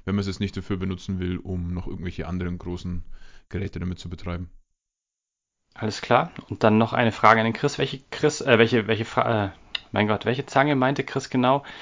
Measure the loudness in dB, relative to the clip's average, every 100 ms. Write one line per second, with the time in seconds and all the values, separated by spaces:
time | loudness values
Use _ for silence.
0 | -2 -2 -2 -4 -4 -4 -6 -4 -4 -6
1 | -6 -4 -4 -4 -6 -6 -6 -6 -6 -8
2 | -8 -8 -6 -4 -4 -6 -8 -8 -6 -6
3 | -8 -12 -16 -20 -10 -8 -6 -6 -8 -8
4 | -12 -12 -10 -8 -10 -16 _ _ _ _
5 | _ _ _ _ _ _ _ -8 -6 -6
6 | 2 2 2 -8 -10 2 4 6 4 2
7 | 0 6 8 8 4 0 -2 -2 -4 -4
8 | -12 0 0 2 4 6 6 4 2 -2
9 | 0 0 0 0 -2 -6 -14 -14 -4 0
10 | 2 2 0 -2 0 2 2 2 2 0
11 | -4 -6 -2 0 2 2 -2 -18